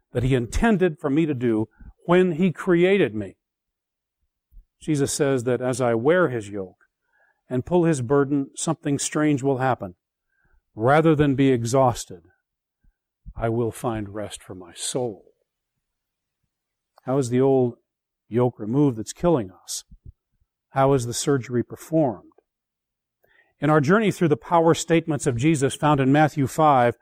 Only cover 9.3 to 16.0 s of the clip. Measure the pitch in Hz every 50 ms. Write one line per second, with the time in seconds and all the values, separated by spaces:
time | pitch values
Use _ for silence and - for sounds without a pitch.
9.3 | 143 127 131 139 135 123 131 131 120 - - 92 87 _ _ _ _ _ _ _
10.3 | _ _ _ _ _ _ _ _ - 104 110 127 147 160 156 165 156 139 151 143
11.3 | 131 135 139 135 131 117 117 117 131 135 131 123 - - - - 92 85 _ _
12.3 | _ _ _ _ _ _ _ _ _ _ _ _ _ _ _ _ _ _ - -
13.3 | - 113 110 117 113 120 120 110 - - - 123 113 107 104 101 98 107 101 92
14.3 | - - - - 98 92 90 85 87 - - - - 135 123 117 95 87 _ _
15.3 | _ _ _ _ _ _ _ _ _ _ _ _ _ _